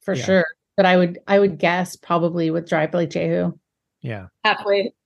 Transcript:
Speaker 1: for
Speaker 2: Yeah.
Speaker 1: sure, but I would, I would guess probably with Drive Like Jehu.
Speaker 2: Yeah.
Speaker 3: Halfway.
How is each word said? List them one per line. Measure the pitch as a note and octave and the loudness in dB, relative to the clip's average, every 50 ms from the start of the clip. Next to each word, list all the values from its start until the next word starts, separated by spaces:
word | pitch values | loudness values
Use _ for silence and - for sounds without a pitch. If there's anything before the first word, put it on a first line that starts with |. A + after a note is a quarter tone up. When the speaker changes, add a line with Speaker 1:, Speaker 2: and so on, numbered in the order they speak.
Speaker 1:
for | _ - F#3+ | _ -6 -4
Speaker 2:
Yeah. | C3 B2 | -2 0
Speaker 1:
sure, | F#3 F#3+ F#3 E3+ D#3+ - _ _ _ _ | 2 2 2 2 0 -6 _ _ _ _
but | - F#3 | 2 4
I | F3+ F#3 | 4 4
would, | F3+ F3+ E3+ F3+ - - - | 4 4 2 -2 -8 -2 2
I | G3+ G3+ | 4 4
would | G3+ G3 D#3+ D3 | 4 2 0 0
guess | - E3+ F3 F#3 F#3 F3+ - | 0 0 0 -2 -4 -6 -10
probably | - _ - F3 E3+ E3 E3+ E3+ F3 E3 D#3+ | -14 _ -2 0 0 0 -2 -2 -2 -2 -2
with | D#3 E3+ E3 - | -2 -4 -2 -2
Drive | F3 D#3 D#3 D#3 - | -2 -2 0 0 -2
Like | F3 E3+ D3+ | -2 -2 -2
Jehu. | - E3+ E3+ E3 E3+ F3+ F3 F3 - - _ _ _ _ _ _ _ _ | -2 -4 -2 -2 -2 -2 -2 -2 -4 -8 _ _ _ _ _ _ _ _
Speaker 2:
Yeah. | - B2 A2 G2+ F#2+ F#2 _ _ - | -10 -10 -10 -10 -12 -18 _ _ -2
Speaker 3:
Halfway. | G#3+ G3+ - - G#3 G3+ G3 G3 - - _ _ | -2 -2 0 0 0 0 0 0 -4 -8 _ _